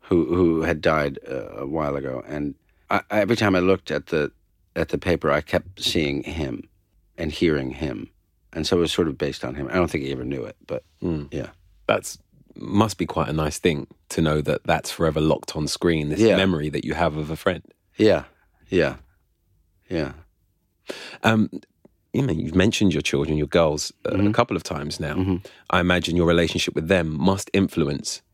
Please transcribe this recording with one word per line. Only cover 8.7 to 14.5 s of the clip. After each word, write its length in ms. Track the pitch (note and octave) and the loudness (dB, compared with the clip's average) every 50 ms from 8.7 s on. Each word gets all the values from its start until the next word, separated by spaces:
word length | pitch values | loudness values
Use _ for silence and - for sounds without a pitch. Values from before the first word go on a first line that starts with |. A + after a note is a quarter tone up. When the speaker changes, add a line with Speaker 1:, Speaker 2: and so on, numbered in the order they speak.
| F#2+ | 2
Speaker 1:
it 40 | F2 | 2
was 120 | E2+ D#2 | 2 2
sort 160 | - - F2 D#2+ | 2 0 0 0
of 100 | C2+ - | 0 -4
based 260 | D2+ C#2+ C2+ - - | -4 -4 -4 -6 -8
on 120 | C2 B1+ | -8 -6
him. 100 | C#2+ C#2 B1+ | -8 -8 -2
I 60 | - | 0
don't 160 | F#2 F2 D#2 | 0 0 0
think 140 | - D#2 C2+ | 0 -4 -4
he 80 | C2+ | -4
ever 120 | C#2 B1+ B1 | -6 -6 -6
knew 200 | B1+ C#2 C2 A#1+ | -6 -6 -6 -8
it, 100 | - - _ _ | -10 -12 _ _
but 200 | - D#2+ B1+ _ _ _ _ | -8 -8 -8 _ _ _ _
Speaker 2:
Mm. 240 | - F2+ E2 D2+ C#2+ C#2 | -4 -2 -2 -4 -6 -8
Speaker 1:
yeah. 160 | - D2 - - - _ _ _ _ _ _ | -8 -8 -8 -10 -14 _ _ _ _ _ _
Speaker 2:
That's, 320 | - G#2+ G#2 - - - - _ _ _ _ _ _ - | 0 0 0 0 -8 -16 -16 _ _ _ _ _ _ -18
must 420 | - - - F#2 G2+ A2 A2 G#2+ - | -14 -8 0 2 4 4 2 2 -4
be 80 | F2 | -4
quite 220 | D#2 - E2+ D#2 - | -2 -2 -2 -2 0
a 40 | |
nice 240 | D2+ D#2 D#2 D2+ D2+ - | -2 -2 -2 -2 -4 0
thing 280 | - F#2 D#2 C#2+ - _ - _ _ _ | 0 0 0 0 -6 _ -16 _ _ _
to 100 | - - | -2 0
know 220 | E2 D#2 D2+ D#2 | 2 2 2 0
that 220 | D2 D2 | 0 0